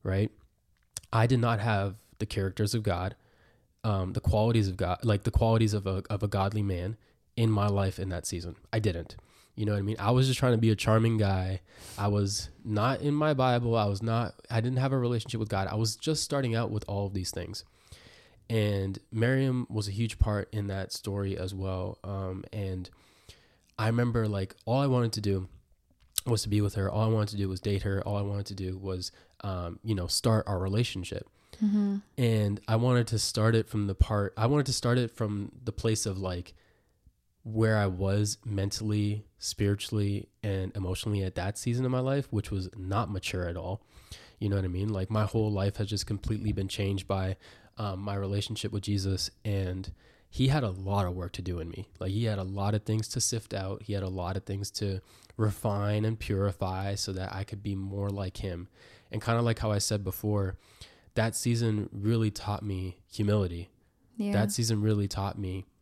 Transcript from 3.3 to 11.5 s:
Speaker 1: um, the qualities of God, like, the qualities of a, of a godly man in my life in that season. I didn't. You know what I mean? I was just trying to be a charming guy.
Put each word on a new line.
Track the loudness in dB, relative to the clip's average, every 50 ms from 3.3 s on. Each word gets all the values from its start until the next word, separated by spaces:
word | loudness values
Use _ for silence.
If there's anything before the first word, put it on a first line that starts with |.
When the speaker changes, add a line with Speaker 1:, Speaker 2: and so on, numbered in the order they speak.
| _ _ _ _ _ _ _ _ _ _ _
Speaker 1:
um, | 0 0 2 0 -2 -2
the | -2
qualities | 0 2 4 4 4 4 4 4 4 4
of | 2
God, | 0 0 0 0 0 2
like, | 2 2 2 0
the | 2 4
qualities | 4 4 6 6 6 4 4 2
of | 0 0
a, | -2 -2 -2 -2 -4
of | -4 -2 -2
a | 0
godly | 2 2 0 2 2 0 0
man | 0 -2 -2 -2 -6 -6 -8 _ _ _ _ _ _ _
in | 2 2 4
my | 4 4 4
life | 2 2 2 2 0 0 -2
in | -6 -4
that | -4 -6 -6
season. | -6 -6 -6 -6 -8 -12 -12 -10 -4 -2
I | 0
didn't. | 2 2 0 0 -6 -10 -12 -18 -20 _ _ -20 -20 _ _
You | -2 0
know | 0 0
what | 0
I | 0
mean? | -2 -2 0
I | 2 2 4
was | 4 4 4
just | 2 2
trying | 4 4 4
to | 6
be | 6 4
a | 4
charming | 4 4 4 4 6 6 4 4
guy. | 4 4 2 2 2 0 -2